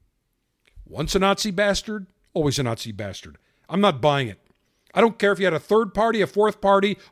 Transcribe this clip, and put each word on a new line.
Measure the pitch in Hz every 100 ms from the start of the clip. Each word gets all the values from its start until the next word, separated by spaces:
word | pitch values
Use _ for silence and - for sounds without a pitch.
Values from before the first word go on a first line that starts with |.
| _ _ _ _ _ _ _ - -
Once | - 156
a | 196
Nazi | 196 196 214
bastard, | 180 208 190 - 214 185 _ _
always | 170 147 139
a |
Nazi | 123 113 117
bastard. | 101 101 90 87 - _ _ -
I'm | 175
not | 202 135
buying | 147 139 120
it. | 92 _ _ _ _ _
I | -
don't | 226 -
care | 202
if | 190
you |
had | 190
a | 156 -
third | 214 220
party, | 196 226 226
a | 180
fourth | 202 214 -
party, | 196 196 208 190 -